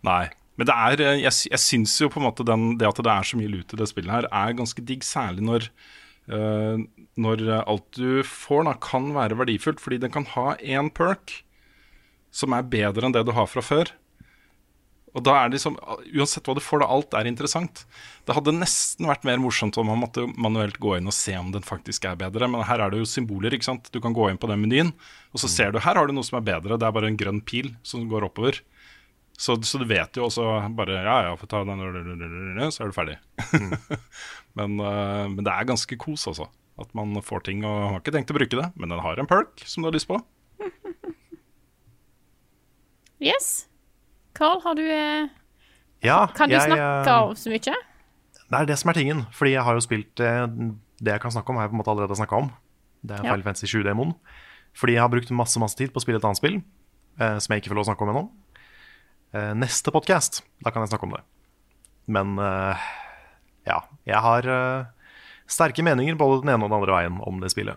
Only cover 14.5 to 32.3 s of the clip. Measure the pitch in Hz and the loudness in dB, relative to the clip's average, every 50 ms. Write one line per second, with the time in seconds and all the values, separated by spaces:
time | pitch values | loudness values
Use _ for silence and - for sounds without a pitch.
14.5 | _ _ _ _ _ _ _ _ _ _ _ - _ 131 123 139 139 143 127 120 | _ _ _ _ _ _ _ _ _ _ _ -10 _ 0 4 6 6 6 6 4
15.5 | 127 139 - 170 139 - - - - - - - - 151 139 147 - - - - | 2 0 -2 -4 -4 -6 -10 -12 -12 -12 -12 -4 0 0 0 0 0 -4 -2 -2
16.5 | 131 143 - - - 147 143 - 127 135 151 - - 110 107 120 120 117 139 143 | -2 -2 -2 0 2 4 4 4 4 2 0 0 -2 -2 0 0 -2 -2 -2 -2
17.5 | - 165 175 170 - - - _ - - - - - - _ - 127 151 143 147 | -2 -2 -2 -4 -8 -12 -20 _ -20 -20 -20 -20 -20 -14 _ 0 0 2 4 4
18.5 | 160 170 - 135 - - - - - _ 135 135 143 - - 139 123 123 131 123 | 2 4 2 0 0 0 0 -2 -2 _ 0 0 0 0 2 0 2 2 2 0
19.5 | 113 - - 104 - - 113 107 107 113 123 117 - - 120 120 - - 117 110 | 0 0 0 0 0 0 0 2 2 0 0 -2 -2 -4 -4 -4 -4 -2 0 0
20.5 | 110 113 107 101 101 - 98 104 95 90 90 98 101 - - - 95 92 90 92 | 2 2 0 -2 -2 -2 0 0 0 0 0 -2 -2 -2 -2 -2 -4 -4 -4 -6
21.5 | 95 101 90 - 110 95 - - 101 - - 95 90 85 95 95 95 113 123 123 | -6 -6 -6 -8 -10 -10 -8 -8 -8 -6 -4 -4 -6 -4 -6 -6 -2 0 0 0
22.5 | 123 117 107 104 123 113 107 98 95 110 113 110 - - 123 113 101 95 95 117 | 0 -2 0 0 2 2 2 0 0 -2 -2 -2 -2 -4 -2 -2 -4 -2 -2 -2
23.5 | 139 127 - - 131 123 - - - 123 120 120 117 117 110 98 95 90 - 113 | -2 -2 -2 -4 -6 -6 -8 -10 -10 -6 -4 -2 2 2 2 2 2 0 -2 -2
24.5 | 104 101 107 107 120 139 165 170 156 - - - - - - _ _ - - 123 | 0 2 2 4 4 4 4 2 0 -4 -16 -20 -20 -20 -20 _ _ -4 -2 -2
25.5 | - - 117 101 101 110 - 175 - 185 156 143 139 139 120 - - 123 113 104 | 2 2 2 2 2 2 2 4 4 4 4 2 2 -2 -4 -2 -4 -2 -2 0
26.5 | 92 82 80 101 113 113 113 113 107 113 107 107 107 107 104 98 101 107 110 - | -2 -2 -2 -2 -2 2 2 2 2 2 0 0 0 0 -2 -2 -2 -4 -4 -4
27.5 | - 120 127 - 117 - _ - - 123 117 113 110 107 104 92 _ - 110 131 | -6 -4 -4 -6 -10 -12 _ -10 -8 -8 -6 -2 -2 -2 -2 -2 _ -2 0 0
28.5 | 139 - - _ _ _ - - - - _ _ _ _ _ _ _ - - - | 0 -2 -8 _ _ _ -20 -20 -20 -20 _ _ _ _ _ _ _ -8 -2 0
29.5 | 123 113 110 110 - 139 127 113 110 92 80 - - 127 120 120 113 - 117 113 | 0 0 0 -2 -2 -2 -2 0 0 0 0 0 -4 -4 -2 -2 -2 0 0 0
30.5 | 110 107 101 104 113 113 104 92 95 92 92 104 120 127 101 87 87 87 - - | 0 0 -2 -4 -4 -4 -2 -2 -2 -2 0 2 4 4 2 2 -2 -6 -8 -6
31.5 | - 104 98 98 98 98 95 92 90 90 85 87 90 85 85 82 | -4 -4 -4 -4 -6 -6 -6 -6 -8 -8 -8 -10 -10 -10 -10 -10